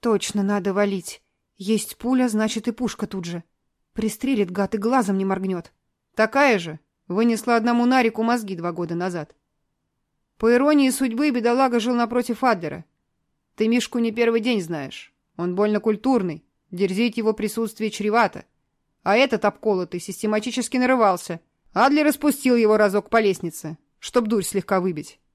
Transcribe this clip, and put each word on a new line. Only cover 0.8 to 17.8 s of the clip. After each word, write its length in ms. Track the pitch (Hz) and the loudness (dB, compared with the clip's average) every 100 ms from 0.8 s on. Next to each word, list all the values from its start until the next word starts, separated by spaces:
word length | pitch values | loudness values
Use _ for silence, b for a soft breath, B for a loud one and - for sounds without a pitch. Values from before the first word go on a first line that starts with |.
| 208 196 - - _ _ _ _ | 0 -2 -8 -16 _ _ _ _
Есть 400 | 190 220 - - | -2 -2 -2 -8
пуля, 300 | 233 254 247 | 0 2 2
значит, 380 | 214 220 226 226 | 0 -2 -2 -6
и 60 | |
пушка 340 | 233 247 - 208 | -4 -6 -4 -8
тут 200 | 190 170 | -6 -8
же! 180 | 170 - _ _ _ _ | -10 -12 _ _ _ _
Пристрелит, 580 | - 214 214 269 247 185 | -4 -4 -2 -2 0 0
гад, 240 | 185 196 | -2 -2
и 40 | 214 | -2
глазом 400 | 214 262 202 190 | 0 0 2 0
не 80 | 190 | 0
моргнёт». 460 | 190 190 180 165 _ _ _ _ | -2 -4 -6 -10 _ _ _ _
«Такая 440 | - 220 277 285 208 | -2 0 4 4 2
же 220 | 165 156 _ _ _ | -2 -12 _ _ _
вынесла 500 | 180 233 220 233 233 | 0 0 0 0 2
одному 280 | 226 240 | 2 2
Нарику 380 | 240 262 233 220 | 4 4 2 0
мозги 340 | 226 240 214 175 | -2 -2 -4 -6
два 160 | 175 | -6
года 220 | 170 170 | -6 -6
назад. 420 | 170 185 175 147 _ _ _ _ _ _ _ _ _ _ _ | -4 -4 -6 -10 _ _ _ _ _ _ _ _ _ _ _
По 140 | 220 | 4
иронии 340 | 240 285 302 262 | 4 6 4 4
судьбы, 420 | 254 262 226 294 | 2 -2 0 0
бедолага 460 | 247 233 247 269 240 | 0 0 2 2 2
жил 140 | 226 | 0
напротив 480 | 240 233 240 240 226 | -2 0 -2 -2 -2
Адлера. 440 | 262 202 156 143 - _ _ _ _ _ _ - | 0 0 -4 -10 -16 _ _ _ _ _ _ -2
Ты 120 | 220 | 0
Мишку 300 | 240 - 240 | 0 0 -2
не 120 | 233 | -2
первый 300 | 220 233 233 | 0 2 2
день 220 | 226 226 | 0 -2
знаешь. 500 | 165 160 135 - - _ _ - | -2 -8 -8 -14 -20 _ _ -8
Он 180 | 175 | -6
больно 260 | 180 208 214 | 0 0 2
культурный, 640 | 220 214 262 254 180 147 _ _ _ | 0 -2 2 0 0 -8 _ _ _
дерзить 480 | 180 196 190 240 226 | -2 -2 0 -2 0
его 160 | 220 | -2
присутствие 560 | 214 208 220 220 - | -2 -4 -4 -6 -4